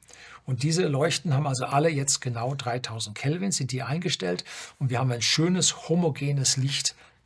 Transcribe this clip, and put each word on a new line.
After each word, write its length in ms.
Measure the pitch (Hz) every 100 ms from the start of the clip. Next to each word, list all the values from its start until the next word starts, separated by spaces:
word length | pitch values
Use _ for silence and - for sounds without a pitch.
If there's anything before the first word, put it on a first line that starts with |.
| - - - - -
Und 160 | 120
diese 260 | 147 160 170
Leuchten 440 | 135 160 - 170
haben 140 | 135 151
also 180 | 123
alle 240 | 127 139 160
jetzt 320 | 143 139 -
genau 340 | 127 117 123
dreitausend 640 | 143 123 127 127 113 107 104
Kelvin, 340 | 139 175 196
sind 220 | - 131
die 100 | 127
eingestellt. 640 | 127 156 175 - 92 90 - - - -
Und 120 | 131
wir 80 | 120
haben 120 | 127
ein 120 | 117
schönes, 680 | 104 - 165 185 - - -
homogenes 680 | 170 170 131 143 143 127 135
Licht 360 | 135 139 - - - _